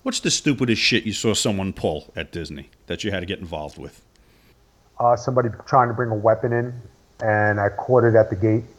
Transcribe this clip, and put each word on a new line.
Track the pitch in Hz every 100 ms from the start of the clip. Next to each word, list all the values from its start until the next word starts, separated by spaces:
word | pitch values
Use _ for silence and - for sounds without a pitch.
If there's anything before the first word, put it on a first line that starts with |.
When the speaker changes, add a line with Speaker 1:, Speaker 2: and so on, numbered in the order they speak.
Speaker 1:
What's | 262 -
the | 170
stupidest | - 151 131 127 110
shit | - 113
you | 110
saw | 98 117
someone | 98 120 98 95
pull | - 98 78 - -
at | 78
Disney | 85 78 69 71 _ _
that | 87
you | 107
had | 95
to | 87
get | 95
involved | 85 80 76 80
with? | 69 - _ _ _ _ _ _ _ _ _ -
Speaker 2:
Uh, | 120 120
somebody | 135 127 117 98 -
trying | 139 120
to |
bring | 117 123
a | 107
weapon | 110 110 123
in, | 120 123 123 - _ _ _
and | 113 107 104 104
I | 101
caught | - - 123
it | 117 113
at | 110
the | 98
gate | 110 110 113